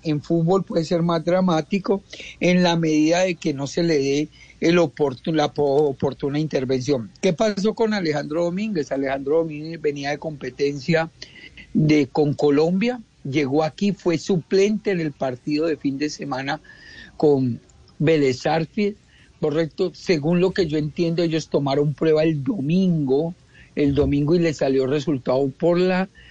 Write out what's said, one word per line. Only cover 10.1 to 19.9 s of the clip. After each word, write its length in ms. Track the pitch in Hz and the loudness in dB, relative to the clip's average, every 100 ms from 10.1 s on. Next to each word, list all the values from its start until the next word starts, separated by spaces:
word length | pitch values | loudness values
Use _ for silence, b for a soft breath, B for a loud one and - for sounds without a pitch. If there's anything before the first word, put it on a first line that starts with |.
de 60 | 147 | -6
competencia 920 | 165 143 127 127 143 143 123 160 165 - B B B B B | -8 -10 -10 -4 -4 -2 0 0 0 -8 B B B B B
de, 340 | 151 151 151 135 | 0 4 4 2
con 260 | - 151 | 0 0
Colombia, 680 | 131 147 143 165 190 233 247 - _ 143 | 2 2 4 2 0 -2 -4 -12 _ -4
llegó 340 | 135 135 147 | -2 0 0
aquí, 280 | 156 - 202 | -2 -2 -2
fue 260 | 180 180 165 | 0 -2 -2
suplente 760 | - 185 - 196 202 214 208 | 0 -2 0 2 2 0 -2
en 100 | 180 | -2
el 100 | 156 | -4
partido 560 | - 135 123 151 147 165 | -4 -6 -6 -4 -2 -2
de 100 | 143 | -2
fin 200 | 143 135 | -4 -4
de 120 | 151 | -4
semana 520 | - 143 127 135 156 B B B B B - | -6 -8 -6 -6 -8 B B B B B 0
con 420 | 151 139 127 113 - - - - | 4 4 2 -4 -12 -20 -16 -2
Vélez 400 | 151 156 135 123 | 2 4 2 0
Sarsfield, 560 | 160 160 160 214 202 214 b b b _ | 0 -2 -2 -2 -4 -4 b b b _
correcto. 500 | 156 156 160 - 180 | -2 0 -2 -2 -4